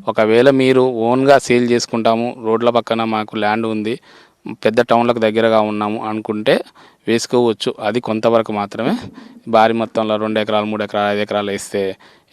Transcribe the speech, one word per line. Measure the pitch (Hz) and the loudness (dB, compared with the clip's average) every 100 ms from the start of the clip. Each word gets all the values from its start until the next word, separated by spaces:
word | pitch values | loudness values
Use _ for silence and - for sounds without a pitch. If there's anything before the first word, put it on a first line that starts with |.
| - | -6
ఒకవేళ | 110 110 113 131 | 0 2 4 4
మీరు | 135 131 131 | 4 4 4
ఓన్గా | 127 120 113 127 135 139 | 2 0 0 2 4 4
సేల్ | - 123 120 | 4 2 2
చేసుకుంటాము, | 120 - 117 113 113 120 127 | 0 -2 -2 0 0 -2 -6
రోడ్ల | 110 113 120 | -2 0 2
పక్కన | 117 113 113 | 0 0 -2
మాకు | 113 110 104 110 | -2 -4 -4 -4
ల్యాండ్ | 104 110 113 | -2 0 -2
ఉంది, | 110 107 123 - - _ _ - | -4 -6 -8 -10 -20 _ _ -16
పెద్ద | 110 113 113 | -4 0 0
టౌన్లకు | 120 117 120 120 | 2 2 2 2
దగ్గరగా | 110 110 113 110 | 0 2 2 4
ఉన్నాము | 107 104 104 107 110 | 2 -2 -4 -6 -6
అనుకుంటే | 110 107 107 110 151 - - - _ - | -6 -6 -4 0 0 -2 -16 -20 _ -2
వేసుకోవచ్చు. | 113 - 127 120 107 - - | -2 0 0 2 0 -4 -6
అది | 107 117 | -4 -4
కొంతవరకు | 117 110 117 117 113 | -4 -2 2 2 0
మాత్రమే. | 107 101 104 120 240 - - - - - | -4 -6 -6 -4 -4 -8 -18 -20 -20 0
భారీ | 110 113 | 4 4
మొత్తంలో | 113 110 - 110 107 | 2 -4 -4 -2 -2
రెండు | 110 107 | -2 -2
ఎకరాలు, | 107 107 107 | -2 -2 -2
మూడు | 107 | -4
ఎకరాలు, | 104 104 104 | -4 -2 0
ఐదు | 101 | -2
ఎకరాలు | 104 104 101 | -2 -4 -4
వేస్తే | 98 - 101 98 90 - _ _ | -6 -6 -4 -4 -6 -14 _ _